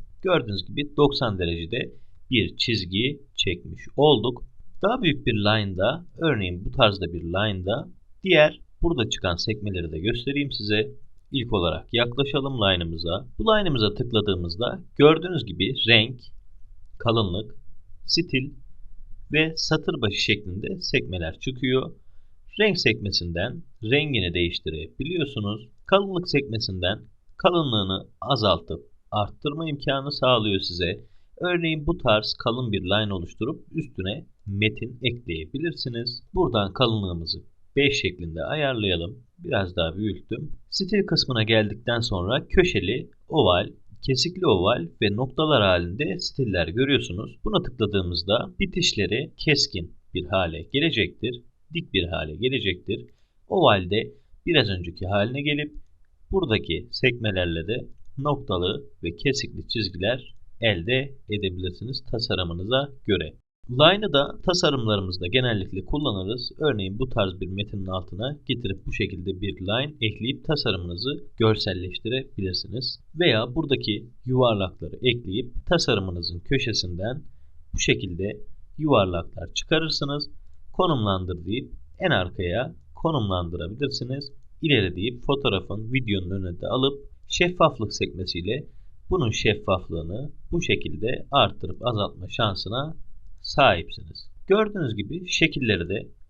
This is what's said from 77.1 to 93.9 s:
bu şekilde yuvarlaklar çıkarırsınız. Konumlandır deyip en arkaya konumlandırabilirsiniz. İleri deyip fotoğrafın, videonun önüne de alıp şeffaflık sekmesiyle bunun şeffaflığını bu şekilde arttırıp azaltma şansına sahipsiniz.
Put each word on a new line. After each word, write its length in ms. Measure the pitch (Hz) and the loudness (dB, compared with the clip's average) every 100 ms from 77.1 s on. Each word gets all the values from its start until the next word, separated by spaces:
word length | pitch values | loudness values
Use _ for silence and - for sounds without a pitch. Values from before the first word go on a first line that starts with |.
| 147 - - - - - | -4 -8 -14 -18 -18 -6
bu 60 | - | 0
şekilde 580 | - 117 92 87 98 - - - - - | 2 2 0 -4 -4 -6 -8 -10 -12 -2
yuvarlaklar 760 | 151 120 92 85 - - 85 | 4 6 6 0 -4 -8 -8
çıkarırsınız. 760 | - - 156 160 - 139 147 147 - - - - | -6 0 0 2 -2 -2 -2 -6 -12 -14 -16 -6
Konumlandır 720 | - 180 135 104 95 92 82 85 | 0 2 4 2 0 -2 -6 -4
deyip 260 | 120 - - - - | -4 -4 -12 -14 -2
en 100 | 185 | 2
arkaya 640 | 113 90 - 87 98 143 - - - | 2 0 -2 -2 0 -2 -8 -16 -4
konumlandırabilirsiniz. 1400 | 165 151 104 90 85 85 85 127 143 - 120 135 143 - - - | 0 0 0 0 -2 -4 -6 -4 -4 -2 -6 -6 -8 -14 -18 -2
İleri 340 | 160 127 95 87 | 4 4 4 0
deyip 280 | 113 120 - | -4 -2 0
fotoğrafın, 680 | 139 131 98 - 104 113 | 0 2 0 -2 -8 -2
videonun 380 | 131 104 98 87 | 0 0 0 0
önüne 300 | 98 92 85 | -4 -4 -4
de 60 | 90 | -2
alıp 420 | 127 135 139 - - - | 0 0 0 -12 -18 -4
şeffaflık 640 | - 180 180 165 - 107 | 0 2 4 4 2 -4
sekmesiyle 760 | - 98 80 87 87 90 - - - - - - | -2 -4 -4 -6 -4 -4 -4 -6 -14 -16 -12 -2
bunun 220 | 123 113 | 0 2
şeffaflığını 1000 | - 113 104 - 92 - 85 80 104 147 - - | 2 2 2 2 0 0 -6 -6 -6 -8 -10 -4
bu 100 | 170 | -2
şekilde 640 | 196 208 - 143 113 - - | 2 0 0 -2 -2 -2 2
arttırıp 560 | 139 104 - - - 117 | 4 4 2 -8 -4 -2
azaltma 420 | 123 95 - - | 0 -2 -6 -8
şansına 640 | - 110 90 95 120 156 - - - - - - - | 0 0 0 -4 -4 -6 -6 -8 -10 -12 -12 -2 6
sahipsiniz. 760 | 131 87 - | 6 6 0